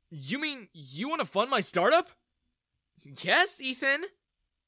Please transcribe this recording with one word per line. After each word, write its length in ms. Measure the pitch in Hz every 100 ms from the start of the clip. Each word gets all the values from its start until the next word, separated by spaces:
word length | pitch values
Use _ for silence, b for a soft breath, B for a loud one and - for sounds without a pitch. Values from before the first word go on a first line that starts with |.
| -
You 280 | 156 135 262
mean 300 | 302 269 190
you 360 | 160 135 139 262
want 120 | 320
to 60 | 196
fund 240 | 190 240
my 100 | 254
startup?" 500 | - 175 196 320 359 _ _ _ _ _ _ _ _ _
"Yes, 580 | 143 135 180 269 359 -
Ethan." 440 | 262 254 277 285 381 _ _ _ _ _